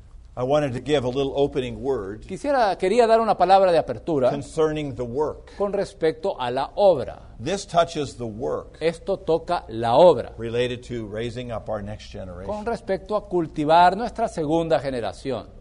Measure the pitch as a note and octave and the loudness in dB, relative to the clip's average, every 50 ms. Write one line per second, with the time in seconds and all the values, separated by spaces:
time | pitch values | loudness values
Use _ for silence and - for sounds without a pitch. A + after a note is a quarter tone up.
0 | - - - - - - - A#2+ B2+ C3 D3 D3+ D3 C3+ A#2+ B2+ A#2+ C3+ D3+ C#3 | -20 -20 -20 -20 -20 -14 -8 -6 -2 2 2 2 2 0 -4 -4 -2 0 0 0
1 | B2 B2+ B2 C#3 C3+ C3+ A#2 C#3 C#3 C#3 C#3+ D3 B2+ A#2+ A2+ G#2+ A#2 C#3 C3+ A#2 | 0 0 -2 -2 -2 -2 0 0 0 0 0 -2 -4 -6 -6 -6 -4 -2 -2 -2
2 | G2 F#2+ G#2 A2 A2+ - F#3+ - - C#4+ C#4+ C4 A3+ G3 F3 - F#3+ F#3 G#3 B3 | -4 -6 -10 -12 -12 -12 -12 -6 -4 0 0 2 2 2 0 0 0 0 4 4
3 | A#3 A3 A3 A3+ A3+ G#3+ F3 - F3+ F3+ G3 G3 G3 F#3 E3+ D#3 - - A#2+ A2+ | 6 6 6 4 4 2 2 4 6 8 8 8 8 6 4 2 2 0 -6 -8
4 | - - D#3 C3+ B2+ B2 C#3 C#3+ C#3 - - D#3+ D#3 D#3 D#3 D3+ D3+ C#3 B2 A2 | -4 -2 0 2 2 2 2 0 -6 -6 -2 0 0 0 0 -2 -6 -6 -6 -8
5 | B2 A#2+ A#2 C#3+ D3+ C3+ - - - - - - G3+ G3+ F#3+ G3+ F#3 - - - | -8 -6 -4 -2 -2 -4 -4 -8 -14 -12 -6 -4 -4 -2 -2 -2 -4 -4 -4 -2
6 | E3 D#3+ D#3+ D#3 - G3 - - B2+ B2 B2 C3+ C#3 - - F3+ G#3 G3 F3 C3+ | -2 -2 -2 -2 -4 -4 -4 -4 -4 -4 -2 -2 -4 -4 0 4 4 6 4 4
7 | G#2+ E2 D2+ D2+ - - - - A2 D3+ F#3+ G3 - - - E3+ E3+ E3 - D#3+ | 0 -6 -10 -16 -18 -20 -14 -10 -6 -6 -4 -6 -6 -2 2 2 2 2 0 -4
8 | C#3+ B2 - A2+ A#2+ A2+ G2+ A2 C3+ D3+ C3 G2+ - - - - D#3 E3 E3+ - | -6 -6 -6 -8 -10 -8 -8 -6 -6 -4 -4 -6 -8 -10 -8 -4 -2 -2 -2 -4
9 | - - F#3+ F#3 - - D#3+ E3 E3 - F3 - - - A2 A2 A#2 A#2 A#2+ C#3 | -4 -6 -6 -4 -2 -2 -2 -2 -2 -4 -6 -6 -6 -8 -8 -4 0 4 6 8
10 | F3 F3 D3 A#2 F#2 - - - A2+ A#2 A2+ A#2+ B2 B2 B2 G#2+ - - B2+ A#2 | 8 8 8 6 2 -8 -10 -10 -8 -4 -2 -2 -2 -2 -4 -8 -10 -10 -10 -8
11 | A2 G2+ G#2 A2 A#2 A#2+ G#2 B2 B2 A#2+ A2+ G#2 - - A2 G#2 G2+ G#2 G#2+ - | -8 -8 -8 -6 -6 -6 -8 -10 -10 -8 -8 -8 -8 -6 -8 -6 -6 -8 -12 -12
12 | - - - G#2 G2 F#2 F2 F2 F#2+ - G#3 G#3 G#3+ A#3 A#3 - - - F#3+ E3+ | -14 -14 -14 -14 -14 -12 -14 -12 -10 -8 -8 -6 -6 -6 -6 -6 -4 -4 -6 -6
13 | - - G#3 G3+ G3+ - F3+ F3+ E3 C#3 - D#3 D3+ D3 D#3+ F3 F3 F3+ F3 G3 | -4 -4 -6 -6 -4 -2 -2 -2 -2 -2 -4 -2 2 4 6 6 6 6 4 2
14 | A#3+ A3 - - A#3 - - F3 D#3 C#3+ D#3+ E3 E3 E3 D#3+ C#3 B2 C#3 C3 B2 | -4 -6 -6 -4 -4 -4 -4 -4 -2 0 0 0 0 2 0 0 0 -2 -4 -4
15 | G#2+ G2 F2 - - C#3 B2 G#2 F2+ - - - | -6 -6 -8 -8 -8 -6 -6 -6 -8 -10 -16 -20